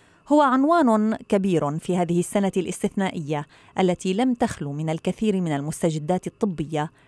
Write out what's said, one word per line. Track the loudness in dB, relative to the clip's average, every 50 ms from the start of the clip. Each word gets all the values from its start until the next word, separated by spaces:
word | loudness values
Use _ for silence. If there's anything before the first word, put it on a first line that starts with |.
| _ _ _ _ _ 2
هو | 4 4
عنوان | 4 4 4 4 4 4 4 4 4 4 4 4 2 0 -2
كبير | -4 -2 0 0 2 2 2 2 2 2 0 -4 -4
في | -4 -2 0 0
هذه | 0 0 0 0
السنة | 0 0 0 0 0 0 0 -2
الاستثنائية | -4 -4 -6 -4 -4 -4 -2 -2 -2 -2 -4 -6 -6 -4 -6 -6 -6 -8 -14 -20 -20 -12 _ 0
التي | 0 0 0 0 -2 -2 0
لم | 0 0 0 0
تخلو | 0 -2 -2 -2 -6 -8 -8
من | -6 -6 -4 -4
الكثير | -4 -4 -4 -4 -4 -2 -2 0 0 0
من | 0 -2
المستجدات | -2 -2 -4 -6 -6 -2 -2 -2 -2 -2 -2 -2 -2 -2 -2 -8
الطبية، | -6 _ -4 -4 -2 -6 -8 -4 -4 -4 -4 -4 -8 _ _